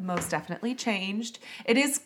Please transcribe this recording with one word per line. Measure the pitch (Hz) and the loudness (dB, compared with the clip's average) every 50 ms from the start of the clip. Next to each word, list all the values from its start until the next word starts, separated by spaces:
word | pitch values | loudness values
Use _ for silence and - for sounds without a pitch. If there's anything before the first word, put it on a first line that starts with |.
most | 185 180 180 170 165 - | -4 -2 -2 -2 -2 0
definitely | 175 156 165 - 175 - - 233 247 | -2 -2 -2 -4 -6 -4 -2 -4 -4
changed. | 240 - 240 214 196 190 190 202 214 233 226 - - - - - - - | -2 0 0 0 0 0 -2 -2 -4 -4 -6 -8 -12 -16 -16 -16 -4 2
It | - 233 | 4 6
is | 262 285 294 277 - - | 6 6 4 2 -2 -4